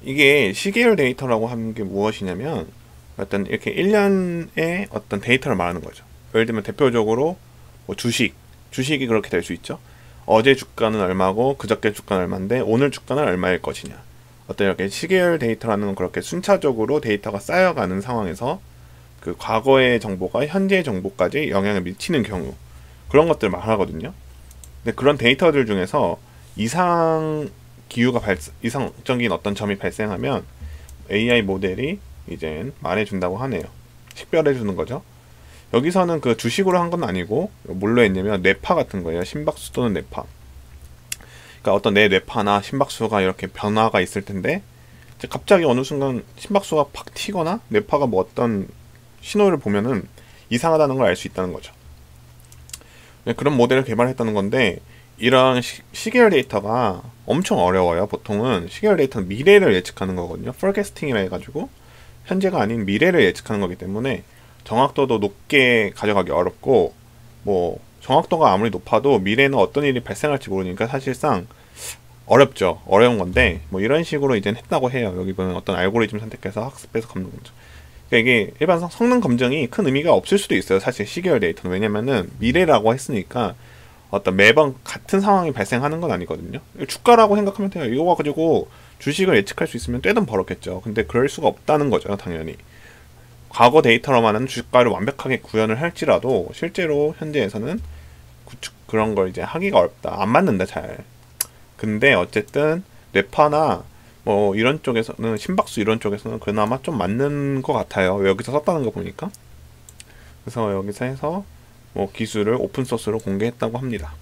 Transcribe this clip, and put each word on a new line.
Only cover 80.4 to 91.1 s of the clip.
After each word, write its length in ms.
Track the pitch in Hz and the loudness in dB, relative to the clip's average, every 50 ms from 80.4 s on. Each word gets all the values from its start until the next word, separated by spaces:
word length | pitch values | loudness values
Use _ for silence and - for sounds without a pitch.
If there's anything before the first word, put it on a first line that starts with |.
| - - 156 | 2 2 0
있어요. 240 | 98 87 - 95 95 | 0 2 2 0 2
사실 280 | - 135 120 - 101 | 2 0 -4 -4 -6
시계열 320 | - - 170 180 185 156 120 | -6 -6 -4 0 2 2 2
데이터는. 320 | 98 85 82 - - 90 | 2 0 -2 -4 -6 -4
왜냐면은 580 | 90 95 107 107 104 107 113 131 139 110 87 - - - | -2 -2 0 -2 -2 -2 -2 0 0 0 -2 -4 -8 -4
미래라고 540 | 104 117 123 170 185 165 143 110 104 110 117 | -2 0 2 2 4 4 4 4 4 2 0
했으니까 640 | 131 - - 143 104 90 - - 123 117 95 - - - - - - - - - - - - | 0 -2 -6 -6 -6 -6 -6 -4 -4 -4 -4 -4 -8 -20 -20 -20 -20 -20 -20 -20 -20 -14 -6
어떤 240 | - 101 - - 95 | -6 -2 -2 0 4
매번 400 | 95 98 110 113 151 156 139 131 - - | 6 8 8 8 8 4 4 0 -8 -14
같은 360 | - - - - - - 196 | -14 -14 -14 -6 -2 0 0
상황이 300 | 196 208 202 190 175 160 | 4 4 4 4 2 0
발생하는 480 | 135 - - - 135 120 131 147 156 165 | -2 -2 -2 -2 -2 -2 0 -2 -2 -2
건 100 | 175 160 | -2 -2
아니거든요. 480 | 110 90 90 - 80 76 85 87 101 139 - - - - 139 | -2 -4 -4 -6 -8 -8 -8 -12 -12 -14 -14 -16 -12 -12 -10
주가라고 480 | - - - - - 240 233 220 208 202 | -10 -10 0 6 6 8 8 8 4 4
생각하면 360 | 208 208 196 196 - 202 196 | 2 0 -2 -4 -4 -6 -6
돼요. 140 | - 175 151 | -6 -6 -4
이거 300 | 110 117 135 160 180 170 | -2 -2 0 2 2 2
가지고 540 | - 151 147 139 151 160 165 143 98 - - - - - - - - | 0 0 -4 -2 0 2 2 2 2 0 -4 -12 -20 -20 -20 -20 -8
주식을 360 | - 143 147 170 190 185 165 | -6 -4 0 0 2 4 4
예측할 300 | 107 98 - - - 175 | 2 2 0 -4 -4 -4
수 100 | 156 - | -4 -4
있으면 240 | 117 - - 120 123 | -10 -8 -6 -8 -4
떼돈 240 | - - 208 240 202 | -2 0 0 0 0
벌었겠죠. 560 | 131 110 95 - - 92 - - 92 92 92 | 0 -2 -4 -2 -4 -8 -10 -8 -10 -10 -8
근데 220 | 104 117 104 113 104 | -8 -6 -4 -4 -4
그럴 240 | - | -2